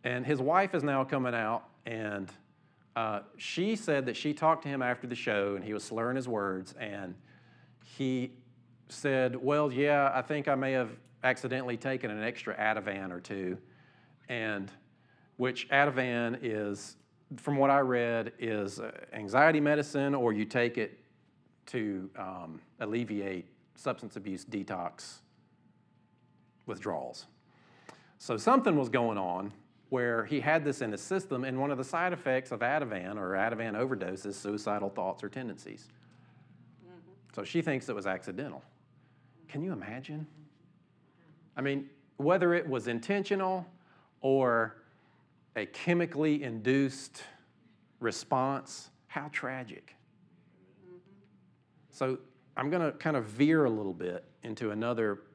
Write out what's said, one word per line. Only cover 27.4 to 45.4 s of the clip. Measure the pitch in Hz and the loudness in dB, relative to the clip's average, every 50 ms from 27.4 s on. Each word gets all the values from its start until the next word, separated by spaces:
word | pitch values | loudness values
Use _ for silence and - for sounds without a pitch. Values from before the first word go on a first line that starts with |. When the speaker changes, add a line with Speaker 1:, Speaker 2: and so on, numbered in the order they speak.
| _ _ _ _ _ - - - - - - - - _ _ _ | _ _ _ _ _ -20 -20 -20 -20 -20 -20 -20 -20 _ _ _
Speaker 1:
So | - - 120 107 | -6 -4 -4 0
something | - 220 254 269 269 233 175 | 4 6 6 6 6 6 4
was | 147 131 117 | 4 2 2
going | 110 127 120 117 107 101 | 2 2 2 2 0 0
on | 95 90 87 92 98 101 104 - - _ _ _ _ _ | -2 -2 -2 -4 -4 -6 -10 -14 -20 _ _ _ _ _
where | 131 127 120 120 117 117 110 | -2 0 2 2 2 0 0
he | - 151 143 | 0 -2 0
had | - 151 156 165 147 | 2 2 2 2 2
this | 147 135 - | 0 -2 -2
in | 127 110 | -4 -4
his | 104 101 | -4 -6
system, | - - 185 190 185 190 143 123 127 | -4 -2 -2 -2 -2 -2 -4 -4 -2
and | 135 127 131 | -4 -2 -2
one | 135 143 | -2 -2
of | 143 127 | -2 -4
the | 131 | -4
side | 131 - 165 170 180 175 | -4 -2 0 0 0 -2
effects | 165 - 139 131 131 131 - | -2 0 0 0 0 0 -2
of | 131 107 | -6 -2
Ativan | 120 120 139 156 147 117 107 92 87 92 104 107 | 0 0 2 0 0 -2 -4 -6 -6 -6 -6 -4
or | 95 90 | -4 -2
Ativan | 95 95 101 113 113 110 117 113 101 | 0 2 2 0 0 -2 -4 -4 0
overdose | 107 127 135 131 98 92 90 95 95 - 101 | 0 0 0 0 -2 -2 -4 -6 -6 -8 -8
is | 98 | -8
suicidal | - - 101 104 104 - 110 104 104 101 101 | -6 -6 -4 -4 -4 -2 -2 -2 0 -2 -4
thoughts | 98 - 92 95 92 - - | -4 -2 -4 -4 -4 -4 -8
or | 101 | -8
tendencies. | - 131 131 117 - - - - 104 - - - - - - - - - - - - - - - - - - - - - - | -8 -8 -8 -8 -10 -12 -14 -16 -16 -16 -18 -20 -20 -20 -20 -20 -20 -20 -20 -20 -20 -20 -20 -20 -20 -20 -20 -20 -20 -20 -20
Speaker 2:
Mm-hmm. | - - - - - - - - - - | -20 -20 -20 -20 -20 -20 -20 -20 -14 -10
Speaker 1:
So | - - | -10 -8
she | - - 165 151 | -2 -2 0 0
thinks | 160 143 127 120 - | 0 -2 -2 -2 -4
it | 120 | -6
was | 101 95 | -4 -2
accidental. | 98 95 90 - - 92 95 147 139 80 69 - - _ _ _ _ _ _ _ _ _ _ _ _ _ _ - - | -4 -4 -4 -6 -8 -8 -8 -8 -8 -10 -14 -16 -20 _ _ _ _ _ _ _ _ _ _ _ _ _ _ -20 -10
Can | - 143 160 | -8 -6 -4
you | 190 180 | -4 -4
imagine? | 104 - 104 110 127 135 - 151 151 156 151 - - - - _ _ _ - _ _ _ _ _ _ _ _ _ _ _ - - _ _ - _ - | -6 -8 -10 -10 -10 -10 -10 -10 -10 -10 -12 -14 -20 -20 -20 _ _ _ -20 _ _ _ _ _ _ _ _ _ _ _ -20 -20 _ _ -16 _ -4
I | |
mean, | 131 139 139 143 139 - - _ _ _ _ - | -2 -2 -2 -2 -4 -8 -16 _ _ _ _ 0
whether | 139 151 180 196 180 175 170 | 4 4 4 6 6 6 4
it | 175 151 156 | 4 2 0
was | 131 123 107 120 | -2 -2 -2 -2
intentional | 117 117 117 - 202 202 190 196 202 196 190 185 190 185 180 - - - _ _ - - _ _ _ _ | -4 -4 -2 0 0 0 2 0 0 0 0 0 -2 -4 -6 -10 -16 -20 _ _ -20 -20 _ _ _ _
or | - 135 135 135 131 123 117 117 113 110 - - - _ _ _ _ _ _ _ _ _ _ _ | 2 4 4 6 6 6 4 4 2 0 -2 -14 -20 _ _ _ _ _ _ _ _ _ _ _